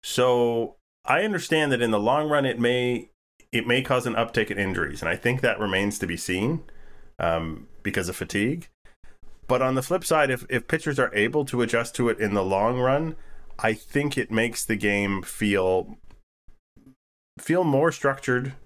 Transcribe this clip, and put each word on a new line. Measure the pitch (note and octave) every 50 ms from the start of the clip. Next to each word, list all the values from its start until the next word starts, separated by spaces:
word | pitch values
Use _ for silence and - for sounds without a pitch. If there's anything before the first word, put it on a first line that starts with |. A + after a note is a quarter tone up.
| -
So | - - - B2 B2+ B2 A#2+ A#2+ A#2 A#2 A#2 A#2 - - _ _ _ _ _ _
I | - C3 D#3+ G3+
understand | A3 G#3 F3 - - E3 D#3 D3+ C#3+ C3
that | A#2+
in | A#2+ A2+
the | A2 G#2
long | G2+ A2+ C3 D3+ D3+ D#3
run, | D3 D3 C#3
it | C3 A#2 A#2
may, | A#2 A#2+ B2 B2 B2 B2 B2 A#2+ - - _ _ _ _ _ _ - _ -
it | A#2 A2
may | A#2+ A#2+ C3
cause | C3 - C#3 B2+ A#2+
an | B2 G#2+
uptick | G#2+ A#2 A2+ - A#2+ G#2+ -
in | G2+ G2
injuries. | G2+ F#2+ F#2 F#2 E2 C#2 - -
And | - E2
I | F2
think | F#2 - A#2+ B2+ C3
that | C3 A#2+ G#2+ -
remains | G#2+ G2 F#2+ F#2+ G2+ G2+ G2+ -
to | -
be | F2 F2 E2
seen, | - - F2+ F#2 G2+ B2 E3 E3 - - - - - - - - - - - -
um, | E2+ E2+ E2 E2 E2 D#2+ D#2 - - - - - -
because | G2+ F#2+ G#2 F2+ F2
of | F#2
fatigue. | - F#2 - - G2+ G#2 A#2+ D3+ E3+ - - _ _ _ - - _ - - - - - - - - -
But | - B2+ B2+ C3
on | B2+ C3
the | C3 C3
flip | - F3 F#3 -
side, | - E3 D#3 D3 C3
if, | C3 A#2+ - -
if | C3 A#2 - -
pitchers | - D#3 - D3+ C#3+ C3+
are | B2+ - -
able | G#2 G#2 A#2 B2 D3+ D3
to | C#3 - A#2+ A#2+
adjust | A2+ - A#2 A#2 - -
to | - B2+ A#2
it | A2 -
in | A2 G#2 G2+
the | G2+ F#2+
long | F#2+ G2 F#2+ G#2 A2+ B2 B2+
run, | B2 B2+ C3+ D3 D#3+ D#3+ D#3+ - - - - - - - - -
I | - A2+ A2
think | A2 - - - C#3+ C#3+ D3 C#3+ C#3
it | A2 -
makes | A2 A2 A2+ A#2+ A2 - -
the | - A2+
game | G2+ F#2+ G#2 G2+ G2+ G2+ G2 G2 F#2+ F2+
feel, | - - - A2 G#2 G2+ G2 F#2 F#2 F#2 F#2 F2 - G#2+ - - - - - _ _ _ _ _ - - _ _ _ _ - _ - - _ _ _ _ _ _ _ _ -
feel | - - D#3+ F3+ F#3
more | D#3+ C#3 C3+ D3+ E3 D#3
structured | - - C#3 C3+ C3+ - - B2+ B2 B2+ C3 C3 - -